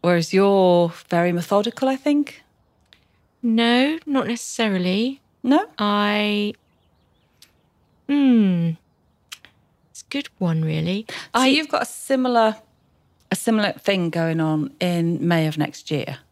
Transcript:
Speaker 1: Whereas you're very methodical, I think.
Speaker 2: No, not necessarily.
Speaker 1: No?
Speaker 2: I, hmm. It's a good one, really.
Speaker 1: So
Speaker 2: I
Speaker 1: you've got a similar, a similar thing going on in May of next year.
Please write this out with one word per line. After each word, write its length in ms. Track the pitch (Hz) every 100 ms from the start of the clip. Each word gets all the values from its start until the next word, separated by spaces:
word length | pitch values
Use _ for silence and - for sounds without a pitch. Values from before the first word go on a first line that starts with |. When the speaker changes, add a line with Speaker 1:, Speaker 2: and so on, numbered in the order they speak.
Speaker 1:
Whereas 300 | 170 175 160
you're 580 | 190 202 196 185 175 170 165 -
very 240 | 175 175
methodical, 560 | 175 170 202 208 - 262
I 80 | 269
think. 480 | 294 294 294 - _ _ _ _ _ _ _ _ _ _
Speaker 2:
No, 560 | 240 226 233 240 269 320 311
not 220 | 269 220
necessarily. 920 | 240 - - 220 185 180 190 240 269 _ _
Speaker 1:
No? 240 | 247 294 440 -
Speaker 2:
I, 760 | 208 208 208 208 208 208 208 - _ _ _ _ _ _ _ _ - _ _ _ _ _ -
hmm. 600 | 285 277 233 202 175 170 160 _ _ _ _ _ - - _ _ _ _
It's 120 | -
a 80 | -
good 180 | 277 277 _
one, 260 | 175 160
really. 420 | 160 156 160 196 226
Speaker 1:
So 60 | - -
Speaker 2:
I 120 | 233 262
Speaker 1:
you've 200 | 285 302
got 140 | -
a 40 | 262
similar, 720 | - - 269 254 240 220 220 _ _ _ _ _ _ _
a 60 | -
similar 360 | - 220 208
thing 380 | - - 196 170
going 300 | 165 165 165
on 320 | 160 156 151 -
in 460 | 180 175 170 170 170
May 200 | 170 156
of 120 | 156
next 320 | 147 - -
year. 280 | 151 - 135 _